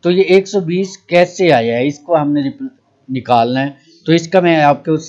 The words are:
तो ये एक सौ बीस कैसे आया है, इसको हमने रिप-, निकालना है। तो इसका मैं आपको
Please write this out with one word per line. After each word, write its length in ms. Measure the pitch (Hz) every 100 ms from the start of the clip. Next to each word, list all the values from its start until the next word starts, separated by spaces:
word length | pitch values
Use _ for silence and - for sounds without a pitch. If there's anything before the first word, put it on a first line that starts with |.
तो 60 | 175
ये 140 | 180 180 190
एक 120 | 190
सौ 120 | 202
बीस 360 | 165 175 190 - _
कैसे 420 | 170 180 - 180
आया 260 | 131 117 117
है, 100 | 135
इसको 280 | 143 - 165
हमने 260 | 147 147
रिप-, 280 | 139 - 262 _ _ _ _
निकालना 520 | 131 120 120 117 127
है। 160 | 139 139 _ _ -
तो 60 |
इसका 280 | 165 165 190
मैं 160 | 175 165
आपको 340 | 147 139 - 156